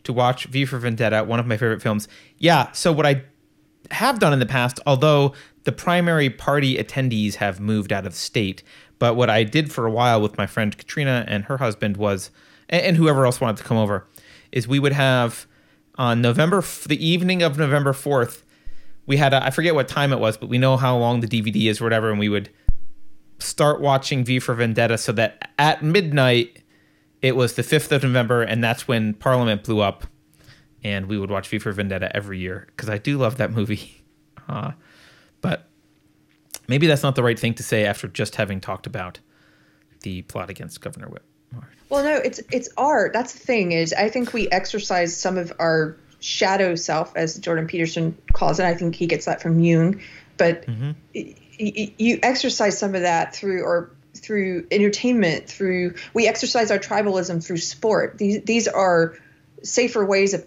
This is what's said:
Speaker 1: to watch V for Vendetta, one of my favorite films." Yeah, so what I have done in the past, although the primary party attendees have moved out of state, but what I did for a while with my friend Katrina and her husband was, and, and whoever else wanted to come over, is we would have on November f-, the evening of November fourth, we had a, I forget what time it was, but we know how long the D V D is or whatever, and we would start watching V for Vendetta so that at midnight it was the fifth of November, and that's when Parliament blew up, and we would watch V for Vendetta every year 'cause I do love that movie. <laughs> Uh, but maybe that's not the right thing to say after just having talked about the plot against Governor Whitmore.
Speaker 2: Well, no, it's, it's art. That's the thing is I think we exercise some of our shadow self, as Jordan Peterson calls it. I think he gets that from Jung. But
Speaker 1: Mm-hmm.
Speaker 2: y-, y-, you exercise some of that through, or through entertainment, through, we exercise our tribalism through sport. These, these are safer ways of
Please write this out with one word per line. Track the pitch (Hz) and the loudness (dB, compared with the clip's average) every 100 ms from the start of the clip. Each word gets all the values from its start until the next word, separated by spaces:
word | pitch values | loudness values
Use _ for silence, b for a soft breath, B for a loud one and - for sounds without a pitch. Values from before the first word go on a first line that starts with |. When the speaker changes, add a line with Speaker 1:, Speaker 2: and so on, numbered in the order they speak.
Speaker 1:
to | - | -4
watch | 120 123 127 | 2 2 0
V | - 131 | -4 -2
for | 135 127 | -2 -2
Vendetta, | 120 113 110 107 | -4 0 0 0
one | 98 117 | 0 -2
of | 120 | 0
my | 107 | 0
favorite | 117 107 | 0 0
films." | 120 104 - B B _ | -2 -2 -4 B B _
Yeah, | 165 156 120 | 4 4 2
so | - 175 | 0 0
what | 151 | 4
I | 147 139 - _ _ _ _ _ - | 4 2 -2 _ _ _ _ _ -12
have | - 247 233 | -2 0 2
done | 180 | 4
in | 139 | 4
the | 113 | 2
past, | 131 123 - - | 0 0 -2 0
although | 131 151 147 143 B B _ | 4 4 4 4 B B _
the | - | -6
primary | 113 - 175 170 160 139 | -4 0 2 2 2 0
party | - - 143 135 127 | 0 0 2 2 0
attendees | - 139 131 110 107 - | -4 -2 0 0 -2 -2
have | 101 90 | -4 -2
moved | 104 107 90 | -2 -2 0
out | 101 95 | -4 -4
of | |
state, | - - 123 98 95 B B B _ | -8 -6 -2 -2 -4 B B B _
but | 120 117 | 0 2
what | 120 | 2
I | 110 | 2
did | 110 147 151 | 2 0 -2
for | - 113 | -2 -2
a | |
while | 110 123 113 | 2 4 4
with | 104 - | 2 -2
my | 98 | -4
friend | - 107 - | -2 -4 -6
Katrina | - - 139 123 110 | -8 -4 -2 -2 -2
and | 107 | -4
her | 101 131 | -4 -2
husband | 123 98 107 98 | -2 -2 -4 0
was, | 104 98 - b b b - | -2 -2 -6 b b b -4
and, | 170 | 0
and | 185 165 | 2 4
whoever | 160 135 127 | 4 6 4
else | 123 | 2
wanted | 120 101 | -2 -2
to | |
come | - 113 | -2 0
over, | 104 98 - B B B B | 0 -2 -6 B B B B
is | 131 117 | -6 0
we | 143 | 0
would | 143 | 2
have | 143 135 127 117 - - b b b _ - | 2 4 4 2 -4 -16 b b b _ -2
on | 123 117 | 0 2
November | 120 120 160 196 | 2 4 2 2
f-, | - - | 0 -8
the | 147 151 | -4 -2
evening | 160 175 185 180 | 0 2 2 2
of | 165 143 | 0 2
November | 147 147 139 | 2 2 2
fourth, | 135 143 135 120 - _ b b b b b - | -2 0 0 0 -4 _ b b b b b 0
we | 139 | 2
had | 143 | 4
a, | 135 | 4
I | 135 | 2
forget | 131 165 | 0 2
what | 156 127 | 2 0
time | 147 143 | 0 0
it | 123 | 2
was, | 110 - | 0 -2
but | 113 | -2
we | 123 | 2
know | 131 127 | 4 4
how | 127 123 | 2 2
long | 117 120 | 2 0
the | 113 | 0
D | 117 | -2
V | 110 | 0
D | 104 110 | 0 0
is | 104 | 0
or | |
whatever, | 113 113 110 | 0 0 0
and | 104 | 0
we | 104 | 0
would | 101 101 B B - - - - - - - | -2 -4 B B 2 2 -6 -12 -14 -20 -12
start | - - 151 151 | -8 0 2 2
watching | 143 135 - 139 | 2 2 0 -2
V | 123 127 | 0 -2
for | - | -2
Vendetta | 117 120 113 117 113 | -2 0 2 2 0
so | - | -2
that | 110 110 - - - | 0 -2 -4 -8 0
at | 151 - | 2 2
midnight | 151 185 165 143 127 120 117 - b b b b b _ | 2 2 2 4 4 4 0 -6 b b b b b _
it | 131 127 | 0 2
was | 120 | 0
the | - | 0
fifth | 120 151 - | 0 0 2
of | 143 | 0
November, | 135 127 117 120 | 2 2 2 2
and | 110 113 | 0 0
that's | 117 120 - | 0 -2 -2
when | 113 110 | 0 0
Parliament | 104 139 127 117 104 | -2 2 2 2 0
blew | - 107 | 0 2
up, | 98 - - - _ b b b b _ | 2 -2 -10 -16 _ b b b b _
and | 107 101 95 | -6 -6 -4
we | 104 | -4
would | 98 | -4
watch | 98 - | -6 -4
V | 107 | -6
for | 110 | -4
Vendetta | 98 101 95 92 - | -4 -4 -4 -4 -6
every | 101 92 | -6 -8
year | 90 95 - - | -8 -10 -14 -12
'cause | 110 | -6
I | 104 | -4
do | - 143 | -2 0
love | 117 - | 0 0
that | 104 | -2
movie. | 117 101 98 - - | -2 -2 -4 -8 -20
<laughs> | _ _ _ - - | _ _ _ -20 -12
Uh, | 107 - - b b b b b _ | -8 -8 -12 b b b b b _
but | 185 - - _ _ _ _ _ _ _ _ - - | -4 -4 -8 _ _ _ _ _ _ _ _ -14 -2
maybe | 131 160 | 2 4
that's | 139 | 4
not | 143 131 | 2 2
the | |
right | 120 110 | 0 2
thing | 117 | -2
to | 113 | -4
say | 113 113 | -2 0
after | 104 101 101 | 0 -2 -6
just | - 104 - | -6 -4 -4
having | 101 95 | -4 -4
talked | 98 95 - | -8 -10 -10
about | 95 90 - _ b b b b b _ _ | -10 -10 -14 _ b b b b b _ _
the | - 90 | -10 -10
plot | - 110 90 | -10 -12 -12
against | 87 82 - | -12 -16 -14
Governor | - - - | -14 -14 -16
Whitmore. | - - _ _ 120 - _ - | -18 -20 _ _ -20 -20 _ -4
Speaker 2:
Well, | 277 | -2
no, | 294 | 0
it's, | 294 - - - | 0 -2 -6 -6
it's | 254 254 - | -6 -4 -2
art. | 277 277 180 | 2 2 2
That's | 220 247 | -2 -4
the | - | -8
thing | - 233 175 | -2 0 0
is | 165 165 | 0 0
I | - 214 | 0 0
think | 254 240 | -2 -4
we | 185 170 | -2 0
exercise | 185 190 214 - 185 170 165 | 0 -2 -6 -2 0 -2 -2
some | 185 185 | -4 -4
of | 170 - | -4 -2
our | 165 160 156 - _ _ | 0 2 0 -6 _ _
shadow | - - 196 196 190 165 | -8 -2 0 2 2 0
self, | - 156 170 - | -2 -2 -2 -4
as | 160 160 | -4 -4
Jordan | 175 165 160 | -4 -4 -2
Peterson | 175 165 170 165 165 - | -2 -2 -2 -4 -2 2
calls | - 156 165 | 4 4 2
it. | 180 | 0
I | |
think | 170 170 | 0 -2
he | 165 170 | -2 -2
gets | 147 - | -2 -2
that | - | -4
from | 170 165 | 0 4
Jung. | 170 165 170 196 B B B - | 4 4 4 0 B B B 0
But | 170 170 - | 2 2 -6
Speaker 1:
Mm-hmm. | 113 143 156 _ | -8 -6 -8 _
Speaker 2:
y-, | - - - _ - | -14 -14 -16 _ -6
y-, | 208 214 208 - | -6 -4 -8 0
you | 226 - | 0 2
exercise | 240 262 262 - 208 - | 2 0 -2 0 0 0
some | 202 | -2
of | 190 | -2
that | 175 165 165 | 0 0 -2
through, | - 196 185 | -6 -4 -4
or | - 175 170 - _ | 0 -2 -2 -14 _
through | - - 208 190 175 170 | -20 -6 -2 -2 -4 -2
entertainment, | 208 202 208 247 240 175 147 - | 2 2 2 0 2 2 0 -6
through, | - 190 180 180 175 B | -6 -2 0 -2 -6 B
we | 233 220 | 0 0
exercise | 226 254 247 220 | 0 -2 0 0
our | 202 | -2
tribalism | - 208 208 190 180 170 | -2 -2 0 -2 -2 -4
through | 165 170 | -4 -6
sport. | - - 220 180 - - | -6 -4 0 2 0 -2
These, | 202 208 | 0 0
these | - 233 - | 0 0 0
are | - 190 170 165 B B B B - | 0 2 4 2 B B B B -18
safer | - - 247 226 | -4 0 0 0
ways | 196 196 196 | 2 2 2
of | 185 | 0